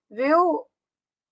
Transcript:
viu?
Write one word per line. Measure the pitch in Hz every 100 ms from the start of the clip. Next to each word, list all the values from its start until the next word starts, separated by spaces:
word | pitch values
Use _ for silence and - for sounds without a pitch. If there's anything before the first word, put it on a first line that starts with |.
| _
viu? | 214 269 330 359 311 - _ _ _ _ _ _